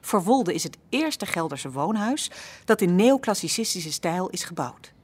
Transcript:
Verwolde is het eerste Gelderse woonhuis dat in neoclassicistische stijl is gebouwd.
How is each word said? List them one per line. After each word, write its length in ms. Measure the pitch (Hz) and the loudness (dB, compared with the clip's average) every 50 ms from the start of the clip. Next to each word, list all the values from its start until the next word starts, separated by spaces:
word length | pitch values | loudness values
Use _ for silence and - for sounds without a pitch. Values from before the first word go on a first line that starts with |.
Verwolde 540 | _ - - 208 175 185 247 269 233 - - | _ 0 0 0 4 4 4 4 4 0 -2
is 80 | 165 - | -2 -4
het 160 | 156 - - _ _ | -6 -8 -12 _ _
eerste 380 | - 254 311 311 294 - - | -2 0 0 0 -2 -4 -4
Gelderse 440 | 190 - 175 165 160 143 131 - 139 | -4 -2 -2 -2 -2 -4 -6 -8 -8
woonhuis 600 | 127 135 143 175 220 214 208 220 262 302 - - - - - - - - - | -4 -4 -2 -2 0 -2 0 -2 -2 -2 -4 -8 -10 -12 -18 -18 -18 -20 2
dat 160 | - 226 214 | 2 2 4
in 160 | 196 175 175 | 4 4 6
neoclassicistische 960 | 180 208 247 269 262 269 - 208 - - 160 - - 226 220 - 185 165 156 147 | 6 8 6 6 6 4 -2 -2 -2 -2 -4 -2 -2 -2 -4 -4 -6 -6 -8 -8
stijl 360 | - - 175 165 180 185 190 | -4 -4 -2 -2 -2 -2 -4
is 160 | - 180 - | -4 -8 -8
gebouwd. 480 | - 175 160 147 123 - - - - _ _ | -8 -6 -6 -6 -6 -6 -12 -20 -20 _ _